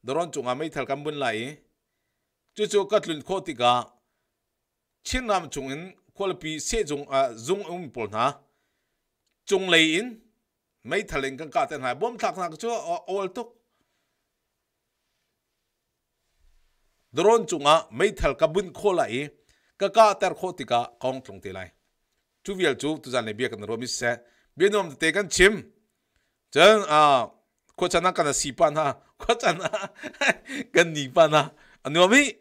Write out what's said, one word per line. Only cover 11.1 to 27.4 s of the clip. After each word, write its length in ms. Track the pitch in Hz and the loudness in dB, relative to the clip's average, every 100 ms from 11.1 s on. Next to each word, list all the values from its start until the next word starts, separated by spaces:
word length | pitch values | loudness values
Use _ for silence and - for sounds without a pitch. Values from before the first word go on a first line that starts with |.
| 147 | -6
in 140 | 135 131 | -6 -8
kan 100 | 156 165 | -6 -4
ka 100 | 139 | -4
ten 120 | 151 | -4
hai. 140 | 131 123 | -6 -4
Bom 160 | 220 233 | -6 -4
thak 180 | 208 170 | -6 -4
nak 160 | 175 160 | -10 -8
chu 60 | 233 | -6
o-, 360 | 226 156 170 - | -6 -6 -8 -6
ol 200 | 196 190 214 | -6 -6 -8
tuk. 140 | 233 _ _ _ _ _ _ _ _ _ _ _ _ _ _ _ _ _ _ _ _ _ _ _ _ _ _ _ _ _ _ _ _ _ _ _ _ 123 | -14 _ _ _ _ _ _ _ _ _ _ _ _ _ _ _ _ _ _ _ _ _ _ _ _ _ _ _ _ _ _ _ _ _ _ _ _ 2
Doron 320 | 190 233 - | 4 4 2
chunga 260 | 165 143 160 - 113 | 0 4 4 2 -2
mai 140 | 202 - | -2 0
thal 140 | 151 156 | -2 2
ka 120 | 160 | 0
bun 140 | 170 185 - | 0 -4 -2
kho 120 | 208 180 | 0 0
lai. 300 | 117 120 143 _ _ _ _ _ | 0 -4 -8 _ _ _ _ _
Ka 80 | 196 202 | -2 6
ka 100 | 220 202 | 6 6
ter 120 | 190 156 | -2 -2
kho 80 | 185 - | -8 -8
ti 60 | 123 | -2
ga 80 | 120 120 _ | -2 -2 _
ka 80 | 127 | -6
hon 140 | 131 | -6
hlong 180 | - 95 | -12 -16
te 80 | 98 92 | -14 -14
lai. 100 | 92 _ _ _ _ _ _ _ - | -14 _ _ _ _ _ _ _ -12
Chu 80 | 190 | 0
viel 200 | 170 120 | 0 0
chu 220 | 143 156 | -4 -6
tu 60 | 127 | -4
zan 140 | 123 113 | -4 -4
le 80 | |
bia 160 | 104 123 | -6 -6
kan 160 | 110 104 | -6 -8
ro 60 | 113 | -8
mi 100 | 120 | -8
se. 240 | - 120 120 _ _ _ - | -4 -4 -4 _ _ _ 0
Bia 120 | 190 | 2
nom 180 | 208 175 131 | 2 -4 -2
te 160 | 160 | -2
kan 160 | 170 190 - | 0 -2 4
chim. 180 | 185 208 110 _ _ _ _ _ _ _ _ | 4 4 -10 _ _ _ _ _ _ _ _
Chen 260 | 143 180 214 180 151 | 6 8 6 4 6
a 20 | 151 135 107 _ | 6 6 2 _